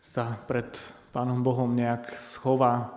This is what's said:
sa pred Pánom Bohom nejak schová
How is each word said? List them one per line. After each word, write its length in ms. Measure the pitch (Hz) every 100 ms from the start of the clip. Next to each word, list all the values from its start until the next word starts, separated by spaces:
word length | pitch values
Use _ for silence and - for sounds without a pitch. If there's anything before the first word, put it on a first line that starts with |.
sa 320 | - - 117 110 -
pred 200 | 123 120 - - - -
Pánom 280 | 123 123 123
Bohom 280 | 123 123 123
nejak 400 | 120 120 120 120 -
schová 720 | - - 131 131 127 120 120